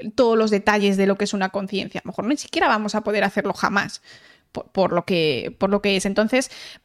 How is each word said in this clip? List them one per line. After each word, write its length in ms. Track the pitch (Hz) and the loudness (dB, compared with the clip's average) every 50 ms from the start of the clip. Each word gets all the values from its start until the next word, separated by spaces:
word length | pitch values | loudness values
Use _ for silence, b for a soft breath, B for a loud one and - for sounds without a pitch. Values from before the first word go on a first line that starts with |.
| - 214 - | -14 -4 0
todos 240 | - 254 233 226 226 | 2 4 4 4 4
los 120 | 220 220 214 | 2 2 2
detalles 440 | 196 202 - 208 208 202 202 196 | 0 2 2 2 4 4 2 2
de 100 | 190 196 196 | 4 2 2
lo 80 | 196 196 | 2 0
que 60 | 208 | 0
es 100 | 196 - | -2 -2
una 140 | 202 190 190 | -2 -2 -2
conciencia. 520 | - 196 196 190 - 190 - - - - | -2 -4 -6 -4 -6 -6 -6 -6 -10 -12
A 60 | - | -10
lo 40 | - 175 | -10 -8
mejor 140 | - 202 | -4 -2
ni 100 | 214 294 | -2 -2
siquiera 320 | 285 - - - - 392 294 | -2 -4 -4 -2 0 2 2
vamos 260 | 240 214 214 208 202 | 2 0 0 -2 -4
a 60 | 214 214 | -4 -2
poder 220 | 214 208 208 208 | -2 0 0 0
hacerlo 300 | 196 - 208 190 196 180 | 0 0 -2 -2 -2 -2
jamás 460 | - - 190 196 202 185 - - - B B B B B B B B B B - | -2 -2 0 0 0 -2 -4 -8 -16 B B B B B B B B B B -14
por, 140 | - - _ | -14 -12 _
por 220 | - 190 185 - 165 | 0 0 2 2 2
lo 120 | 175 170 | 0 0
que, 520 | - 196 170 160 156 151 - - - - - | 0 0 2 2 2 0 0 -4 -6 -6 -2
por 100 | - 196 | -2 0
lo 140 | 202 202 202 | 0 2 2
que 140 | 202 196 | 2 0
es. 100 | 190 - | 0 0
Entonces, 420 | 196 196 - 214 220 - 254 262 - B B B B B B | 0 0 0 0 2 2 0 0 -2 B B B B B B